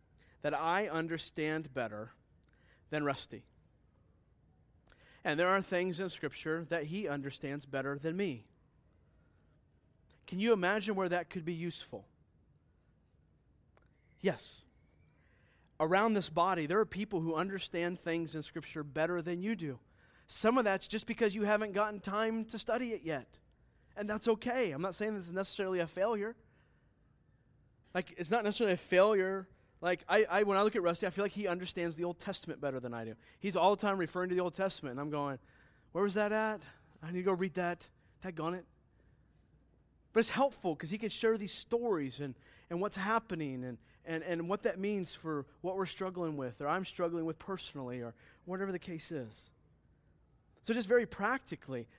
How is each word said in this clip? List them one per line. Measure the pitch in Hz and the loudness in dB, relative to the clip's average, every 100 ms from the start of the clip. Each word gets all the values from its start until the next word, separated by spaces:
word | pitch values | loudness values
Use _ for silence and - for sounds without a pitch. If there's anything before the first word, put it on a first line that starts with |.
| _ _ _ _ | _ _ _ _
that | 147 147 | -2 0
I | 165 185 208 | 2 2 2
understand | 160 160 165 - - 156 156 151 | 0 0 -2 -6 -4 -2 -2 -4
better | 131 113 107 113 - _ _ _ _ _ _ - | -4 -4 -4 -12 -14 _ _ _ _ _ _ -6
than | 151 | -2
Rusty. | 147 135 - 107 - _ _ _ _ _ _ _ _ _ _ _ _ _ _ - - - | 0 -2 -6 -12 -16 _ _ _ _ _ _ _ _ _ _ _ _ _ _ -20 -20 -8
And | - 151 | -2 2
there | 180 | 4
are | 190 | 4
things | 185 180 185 165 | 4 0 0 0
in | 190 | -4
Scripture | - 147 - 160 160 160 | -4 -6 -6 -4 -4 -2
that | 170 | -4
he | 151 190 185 | -2 -4 -2
understands | 143 135 - 143 143 139 | -2 -4 -6 -6 -6 -4
better | 135 135 143 | -4 -2 -2
than | 160 175 | -2 -2
me. | 202 120 - _ _ _ _ _ _ _ _ _ _ _ _ _ _ _ _ _ - | -2 -4 -10 _ _ _ _ _ _ _ _ _ _ _ _ _ _ _ _ _ -8
Can | 180 | 0
you | 226 | 4
imagine | 214 180 214 202 | 4 4 2 0
where | 190 180 | 0 2
that | 175 170 | 0 -2
could | 185 | -6
be | 160 | -4
useful? | 165 170 - - 104 - _ _ _ _ _ _ _ _ _ _ _ _ _ _ _ _ _ _ _ _ - | -4 -4 -6 -12 -14 -16 _ _ _ _ _ _ _ _ _ _ _ _ _ _ _ _ _ _ _ _ -2
Yes. | 196 143 - - - _ _ _ _ _ _ _ _ _ _ - | 0 0 -6 -16 -20 _ _ _ _ _ _ _ _ _ _ -2
Around | 160 185 226 | 4 6 6
this | 208 151 | 4 2
body, | 156 180 180 147 | 2 4 4 2
there | 196 | 2
are | 214 | 2
people | 175 208 185 | -2 -2 -2
who | 165 | 0
understand | 160 190 190 - 170 175 175 | 0 0 -2 -4 -2 -2 -2
things | 170 165 165 160 | -2 -2 -2 -6
in | |
Scripture | 147 165 - 160 | -8 -10 -10 -8
better | 147 143 160 175 | -6 0 0 0
than | 165 175 | -2 -4
you | 202 214 | -2 -2
do. | 156 123 _ _ _ - - | -4 -8 _ _ _ -20 -14
Some | - 220 254 | 2 4 6
of | |
that's | 214 190 - | 4 2 -2
just | 220 - | -6 -4
because | 226 220 | 2 2
you | 196 | 2
haven't | 208 208 214 | 2 4 2
gotten | 196 214 208 | 0 0 -2
time | 196 208 226 226 220 | -4 0 2 0 -4
to | 220 | -6
study | - 233 247 | -2 0 0
it | 214 | -4
yet. | 160 143 113 - _ _ _ _ _ - | -4 -4 -6 -20 _ _ _ _ _ -8
And | 208 | -4
that's | 214 233 | -2 2
okay. | 220 247 254 214 | 2 2 0 0
I'm | 139 | 0
not | 190 | -4
saying | 170 214 | -2 -4
this | 208 170 | -4 -4
is | |
necessarily | 185 196 - 190 185 | -4 -4 -2 0 0
a | 165 | 0
failure. | - 208 220 208 240 - _ _ _ _ _ _ _ _ _ _ _ _ _ _ | 0 0 2 -2 -6 -18 _ _ _ _ _ _ _ _ _ _ _ _ _ _
Like, | 180 - - | -4 -4 -6
it's | 165 | 0
not | 233 | 2
necessarily | 208 202 214 | 2 2 4
a | 180 | 2
failure. | - 185 208 208 185 190 190 - _ - | 4 8 8 8 2 -2 -6 -18 _ -4
Like, | 175 175 - | 0 0 4
I, | 202 214 | 4 6
I, | 185 | 4
when | 208 196 | 4 6
I | |
look | 214 208 | 6 4
at | |
Rusty, | 175 170 196 | 2 2 -2
I | |
feel | 170 | 0
like | 202 | -2
he | 202 196 | 0 -2
understands | 180 180 - 170 156 | -2 -4 -2 -2 -2
the | |
Old | 175 170 | -4 -4
Testament | - 185 - 135 | -6 -8 -8 -4
better | 143 131 | -2 -2
than | 123 | -4
I | 117 113 | -6 -8
do. | 110 - - | -10 -18 -8
He's | 202 175 | -2 4
all | 180 | 6
the | 202 | 6
time | 208 196 | 2 2
referring | 165 180 185 | 0 0 0
to | |
the | 180 | 2
Old | 180 | 0
Testament, | - 190 - 139 | 0 -2 -2 -6
and | 123 | -4
I'm | 147 | -4
going, | 147 143 135 - - - _ _ | -2 -2 -4 -10 -20 -20 _ _
"Where | 170 | 0
was | 202 | 0
that | 196 208 | 2 0
at? | 220 220 214 - - _ - | 2 0 -2 -8 -20 _ -14
I | 160 | -6
need | 180 | 0
to | |
go | 185 | 2
read | 180 190 | 2 0
that. | 165 175 175 - _ _ _ | 0 -2 -2 -10 _ _ _
Daggone | 185 160 160 180 | -10 -4 -2 -4
it." | - _ _ _ _ _ _ _ _ _ _ _ _ _ _ | -8 _ _ _ _ _ _ _ _ _ _ _ _ _ _
But | 220 | 0
it's | 226 | 2
helpful | - 277 - 185 | 2 2 2 -4
'cause | 151 156 | -4 -4
he | 208 | -4
can | 214 | -4
share | - 226 226 | 0 2 2
these | 202 | -2
stories | - - 233 240 175 135 131 | -8 -2 -2 2 0 0 -4
and, | 143 123 - - - | -8 -10 -18 -20 -8
and | 170 | -2
what's | 202 196 | -2 -2
happening | 196 226 226 170 147 127 | 0 0 0 -6 -4 -4
and, | 127 117 _ - | -6 -8 _ -20
and, | - 160 | -6 -6
and | 170 170 170 | -2 -2 0
what | 202 | 0
that | 226 180 | 0 0
means | 202 208 180 | 0 0 -2
for | - 160 151 135 - | -6 -4 -4 -6 -6
what | 175 190 | -4 -2
we're | 180 | -4
struggling | - 190 180 165 147 | -2 -6 -2 -4 -2
with | 127 113 | -6 -4
or | 143 | 0
I'm | 175 | 0
struggling | 190 - 170 170 | -2 -2 -2 0
with | 165 160 | -2 -4
personally | - 190 - 143 127 123 | -6 -8 -8 -8 -6 -6
or | 117 - - - - | -6 -10 -20 -20 -8
whatever | 185 196 | -4 -2
the | 180 | -4
case | - 160 - | -6 -8 -6
is. | 156 113 - - _ _ _ _ _ _ _ _ _ _ _ | -6 -6 -12 -20 _ _ _ _ _ _ _ _ _ _ _
So | - | -2
just | 226 196 | 0 6
very | 240 220 | 4 4
practically, | - 208 262 - 156 - 127 113 | -2 0 0 -4 -12 -6 -8 -8